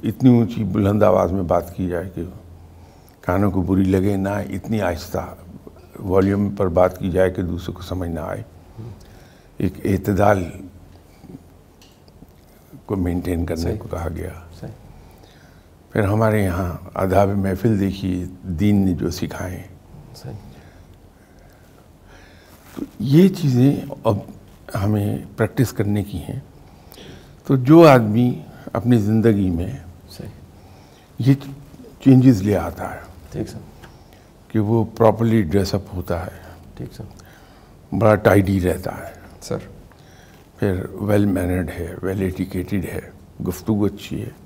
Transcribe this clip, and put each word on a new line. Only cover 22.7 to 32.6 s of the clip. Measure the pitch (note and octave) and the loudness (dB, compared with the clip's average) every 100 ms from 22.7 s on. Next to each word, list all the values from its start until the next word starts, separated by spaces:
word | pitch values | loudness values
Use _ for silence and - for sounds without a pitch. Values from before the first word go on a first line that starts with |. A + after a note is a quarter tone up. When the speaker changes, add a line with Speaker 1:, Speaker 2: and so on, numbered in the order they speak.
| - | -14
Speaker 1:
तो | - - | -14 -8
ये | C#3 D3 F#3+ | 2 6 6
चीज़ें | - C#3+ B2 C3+ C#3+ C#3+ - A#2 | 4 0 4 4 2 -4 -4 -2
अब | G#2 - - - - - - | -2 -6 -18 -20 -20 -10 -4
हमें | G2+ G#2+ G#2 G#2+ - - | -2 0 -2 -4 -8 -4
प्रैक्टिस | A2 - B2 | -2 0 -2
करने | - G#2 G#2 | 0 -2 -2
की | G2+ F#2+ | -2 -8
हैं। | - C3+ - - - - - - - - - - - | -10 -12 -14 -20 -20 -20 -20 -20 -20 -20 -20 -14 -2
तो | C3+ | 0
जो | B2 E3 | 8 10
आदमी | E3 B2+ A2 G#2+ B2 D3 - - - | 12 10 6 2 2 0 -8 -18 -8
अपनी | - G#2+ A#2+ | -4 2 2
ज़िंदगी | G#2 A2 G#2+ G2+ F#2+ | 4 2 4 2 2
में | E2+ F#2 C3+ - - - | -2 -4 -8 -14 -20 -20
Speaker 2:
सही। | - G#2 - - - - - - - - - | -18 -18 -18 -20 -20 -20 -20 -20 -20 -16 -2
Speaker 1:
ये | B2 C#3 - - - - - - | 2 2 0 -16 -20 -20 -20 0
चेंजेस | C3+ C3 C3 A2 | 6 8 8 6
ले | G2+ | 2
आता | F#2+ | 0